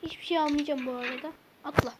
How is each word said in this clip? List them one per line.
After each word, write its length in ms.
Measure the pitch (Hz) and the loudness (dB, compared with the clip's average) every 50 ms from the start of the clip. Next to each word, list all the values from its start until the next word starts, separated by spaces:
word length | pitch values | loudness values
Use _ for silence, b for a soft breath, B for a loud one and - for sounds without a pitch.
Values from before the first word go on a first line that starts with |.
| - | -8
Hiçbir 220 | 320 - - - | -10 -10 -8 -2
şey 140 | - 349 330 | 2 4 4
almayacağım 460 | 311 302 294 294 294 294 294 262 254 | 4 4 4 2 2 2 0 -2 -2
bu 60 | 254 | -4
arada. 400 | 247 247 247 247 254 254 285 311 - - - - _ _ - | -4 -4 -4 -4 -6 -6 -8 -10 -12 -12 -20 -20 _ _ -10
Atla. 300 | - 302 - - - - | 0 0 2 0 0 -8